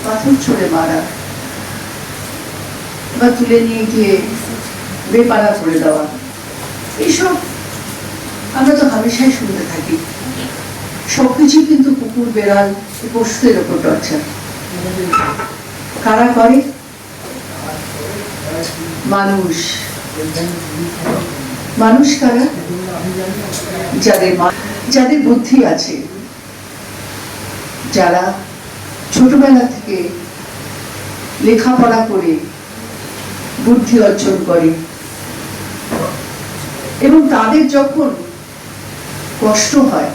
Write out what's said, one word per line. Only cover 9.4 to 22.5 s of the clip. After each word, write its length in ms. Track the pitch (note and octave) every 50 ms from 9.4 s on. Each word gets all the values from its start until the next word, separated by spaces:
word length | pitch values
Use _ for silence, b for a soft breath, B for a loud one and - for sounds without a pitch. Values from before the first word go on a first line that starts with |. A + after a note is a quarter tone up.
| - G3+ F#3+ G3+ D#3 D#3+
থাকি। 260 | - D#3 D3+ - E3 D#3+ E3 - - - - B3+ C4 B3+ - - - - - - - - - - - - - -
সবকিছু 560 | - - B3+ B3+ B3+ - D#4 C#4 - D#4 D4
কিন্তু 300 | D4+ D#4 C4+ C4 C#4 C4+
কুকুর, 340 | - A#3 A3 - B3 A#3+ A3+
বেড়াল, 440 | G#3+ G#3+ G3+ G3+ G3+ G3+ G3+ G3 G3 - - - - - -
এই 60 | - -
পশুদের 460 | A#3 A3+ G#3+ - - - A#3+ - -
ওপর 180 | - - - - -
টর্চার। 360 | - D#4+ D#4 - - D#4 D4+ D4+ - - - - - - - - - - F3+ F3+ F#3 F#3 F#3 F#3 F3 E3 - - - - G3+ G#3 - - - - - - - - - - - -
কারা 240 | A3 G#3+ A3 A#3 B3
করে? 340 | B3+ A#3+ A3+ B3 C4 C#4 C4 C#4 - - - - - - - - - - - - C4 C4 - - - - - - - - - - - - D3 - - G#2+ G2+ - - - - - D#3+ D#3+ E3 E3+ E3 E3 E3 E3 E3 - -
মানুষ। 500 | G3 G3+ G3 G3 G3 G3 F#3+ F#3 F3 D#3+ E3 E3 - - - - - - - - - - D#3 D#3 D#3+ D#3+ E3 E3+ F3 F3 E3+ D#3+ - D3+ D#3 E3+ E3+ - - E3+ - - - - - - - - - - - - - - -
মানুষ 420 | A3 A3+ B3 B3+ D4 C#4+ - -
কারা? 280 | C#4 B3 A#3 B3 C4 D4+